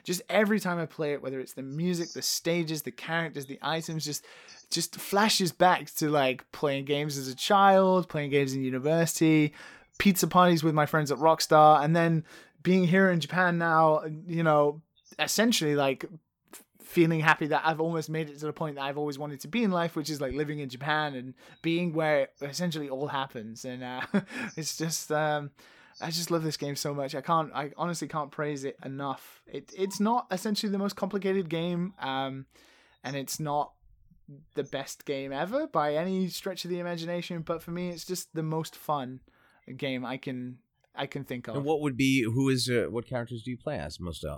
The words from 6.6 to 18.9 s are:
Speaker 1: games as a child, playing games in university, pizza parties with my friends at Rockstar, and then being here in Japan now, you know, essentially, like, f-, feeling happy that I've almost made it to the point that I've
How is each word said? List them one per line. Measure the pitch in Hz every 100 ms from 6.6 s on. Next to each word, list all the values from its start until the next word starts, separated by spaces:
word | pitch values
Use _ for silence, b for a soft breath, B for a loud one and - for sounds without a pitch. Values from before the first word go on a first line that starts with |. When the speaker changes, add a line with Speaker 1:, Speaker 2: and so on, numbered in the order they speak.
| 147 139 139
Speaker 1:
games | 143 151 139
as | 131
a | 127
child, | - 202 196 190 185 185 175
playing | 156 143
games | 143 135
in | 135
university, | 131 127 143 165 165 - 160 156 151 B B B B -
pizza | 202 180 170
parties | 180 180 165
with | 160
my | 151 147
friends | 156 139
at | 131
Rockstar, | 160 160 - 156 151 151
and | 147 165
then | 165 160 - B B B
being | 175 185 175
here | 190 190
in | 175
Japan | 143 180 180 170
now, | 170 160 160 156 160 151 175
you | 165
know, | 165 151 147 156 - _ _ -
essentially, | 151 - 233 220 151 143
like, | 135 127 - 160 _ _ _
f-, | - _ _
feeling | - 170 165 160
happy | 160 151 151
that | 147 160
I've | 156
almost | 165 160 156
made | 156 151
it | 143
to | 151
the |
point | 143 156 139
that |
I've | 139